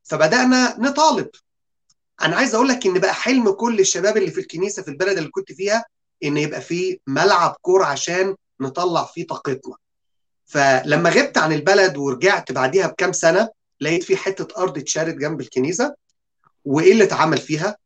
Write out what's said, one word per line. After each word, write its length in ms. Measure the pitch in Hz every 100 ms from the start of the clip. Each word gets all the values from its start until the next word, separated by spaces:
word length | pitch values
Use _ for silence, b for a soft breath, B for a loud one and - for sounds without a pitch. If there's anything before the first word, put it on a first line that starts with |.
فبدأنا 720 | - 151 156 240 254 254 247 -
نطالب. 500 | 262 285 311 233 131 - _ _ _ _ _ _ _ _
أنا 140 | 160 170
عايز 200 | 254 220
أقول 120 | 269
لك 180 | 247 196
إن 140 | 180
بقى 140 | 190
حلم 380 | - - 262 220
كل 280 | 190 233 220
الشباب 380 | 190 175 196 214
اللي 140 | 180
في 80 | 156
الكنيسة 440 | - 160 202 202
في 40 | 160
البلد 300 | 143 190 190
اللي 120 | 147
كنت 220 | 190 196
فيها 340 | 165 196 226 226 _ _ _
إن 140 | 147 147
يبقى 240 | 151 131
في 380 | 127 170 185 180 -
ملعب 480 | 139 185 180 165 -
كورة 240 | - 190 156
عشان 500 | 135 - 180 190 190 _ -
نطلع 420 | 135 131 180 160 -
فيه 220 | - 165
طاقتنا. 480 | 143 147 127 - - _ _ _ _ _ _ _
فلما 640 | 147 139 127 127 151 170
غبت 280 | 180 285 -
عن 160 | 156
البلد 440 | 151 185 202 185 143
ورجعت 540 | 139 123 180 185 -
بعديها 360 | 135 135 180 170
بكام 240 | - 185
سنة، 380 | 180 165 170 220 - _ _
لقيت 220 | 147 170
في 140 | - 185
حتة 400 | 196 190 - -
أرض 200 | 185 151
اتشالت 380 | - 156 160 139
جنب 260 | 147 151
الكنيسة، 540 | 127 127 135 185 285 294 _ _ _ _ _ _ -
وإيه 260 | 139 175
اللي 120 | 220
اتعمل 340 | 190 147 156 170
فيها؟ 400 | - 151 190 214